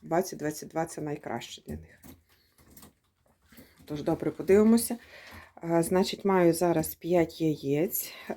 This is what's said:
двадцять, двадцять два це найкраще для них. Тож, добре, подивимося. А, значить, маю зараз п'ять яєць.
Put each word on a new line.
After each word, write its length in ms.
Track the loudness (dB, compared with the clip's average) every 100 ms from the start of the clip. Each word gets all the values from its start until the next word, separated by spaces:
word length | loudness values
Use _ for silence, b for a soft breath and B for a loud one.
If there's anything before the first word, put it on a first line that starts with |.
двадцять, 380 | -4 -2 -2 -6
двадцять 300 | -8 -8 -8
два 160 | -6 -6
це 160 | -8
найкраще 600 | -10 -10 -8 -10 -10 -16 -14
для 80 | -14
них. 260 | -14 _ -20 -20 _ _ _ _ _ -20 -20 _ _ _ _ _ _ B B B -12
Тож, 180 | -8
добре, 280 | -4 -4 -4
подивимося. 680 | -4 4 6 8 6 2 -8 B B B B B B
А, 280 | 0 2
значить, 420 | 4 2 0 -2 0
маю 280 | 4 4
зараз 420 | 4 2 0 -2 -6
п'ять 460 | 0 2 2 0
яєць. 720 | -2 -2 -2 0 0 -4 -10 -12 B